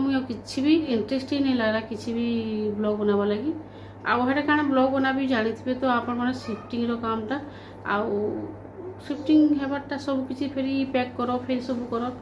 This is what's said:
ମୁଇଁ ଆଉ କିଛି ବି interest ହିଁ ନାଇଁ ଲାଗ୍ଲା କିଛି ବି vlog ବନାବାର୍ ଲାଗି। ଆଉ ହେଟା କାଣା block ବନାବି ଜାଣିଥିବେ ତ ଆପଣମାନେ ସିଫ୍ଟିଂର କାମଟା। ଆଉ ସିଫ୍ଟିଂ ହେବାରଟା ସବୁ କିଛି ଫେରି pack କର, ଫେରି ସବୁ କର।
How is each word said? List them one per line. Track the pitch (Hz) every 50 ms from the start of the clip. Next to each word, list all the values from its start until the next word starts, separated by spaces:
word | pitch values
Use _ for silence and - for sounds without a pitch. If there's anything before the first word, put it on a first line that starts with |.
ମୁଇଁ | 269 277 269 262
ଆଉ | 254 -
କିଛି | 233 - - - - 277 262
ବି | 302 320 330 302 277 240
interest | 220 202 - 269 262 262 - 294
ହିଁ | 277 277
ନାଇଁ | 269 254 240
ଲାଗ୍ଲା | 220 214 214 226 220 -
କିଛି | 233 196 - 240 226 233
ବି | 233 233 233 226 226 220 220 214 214 208 202 208
vlog | 214 208 208 208
ବନାବାର୍ | 208 208 202 202 202 208
ଲାଗି। | 208 214 254 311 330 - - - - - - - - - - 254
ଆଉ | 240 240 247 254
ହେଟା | 277 294 285 302
କାଣା | 294 302 302 269
block | 262 262 262 269 269
ବନାବି | 269 269 269 262 269 277 262 262
ଜାଣିଥିବେ | 220 214 226 226 - - 254 254 254
ତ | 269 262 240 233
ଆପଣମାନେ | 233 247 240 240 240 254 262 254 -
ସିଫ୍ଟିଂର | - 208 - - - 254 233 233 233 233 233 233
କାମଟା। | 226 226 226 214 214 262 294 294 - - - - - - - - - 202
ଆଉ | 208 214 - 202 - - - - - - - - - - - - - - - - - - -
ସିଫ୍ଟିଂ | 285 285 - 320 311 311 302 294 294 269
ହେବାରଟା | 277 262 285 277 269 - 285 269 -
ସବୁ | 285 269 262 262 -
କିଛି | 254 - 285 262 -
ଫେରି | 269 262 269 269 269 269 262 -
pack | 254 247 247 - -
କର, | 240 240 247 240 -
ଫେରି | 254 254 247 - -
ସବୁ | 254 233 240 -
କର। | 233 233 247 247 254 -